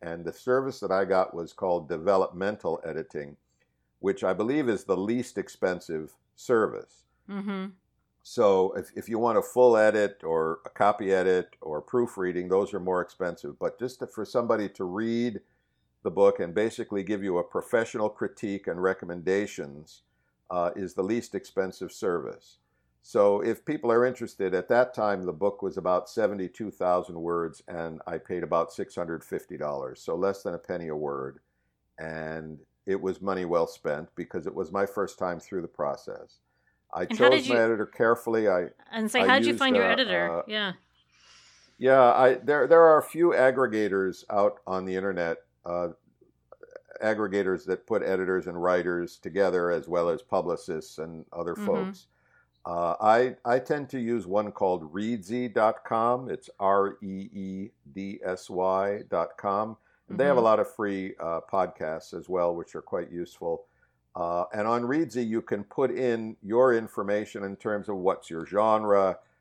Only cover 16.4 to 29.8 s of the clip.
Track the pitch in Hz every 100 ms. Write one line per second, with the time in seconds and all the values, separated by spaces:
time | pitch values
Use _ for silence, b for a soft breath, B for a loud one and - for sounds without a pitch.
16.4 | 85 87 113 120 110 104 92 104 98 87
17.4 | 85 90 - 117 113 117 107 - 104 -
18.4 | 107 98 - 87 92 95 85 87 82 98
19.4 | 101 - 73 71 76 - _ _ _ _
20.4 | - 90 87 98 92 - 95 117 - 98
21.4 | - 95 92 - 90 - 101 87 62 -
22.4 | _ _ _ _ _ _ - - 101 101
23.4 | 113 110 - 147 120 117 127 123 113 -
24.4 | 95 90 - 120 127 123 107 95 90 78
25.4 | 101 - 95 95 87 90 - 113 104 101
26.4 | 92 - 104 - 90 90 87 85 85 85
27.4 | 82 76 - 87 82 80 - 82 - 90
28.4 | 80 82 82 - 98 - 82 82 - -
29.4 | - 76 73 69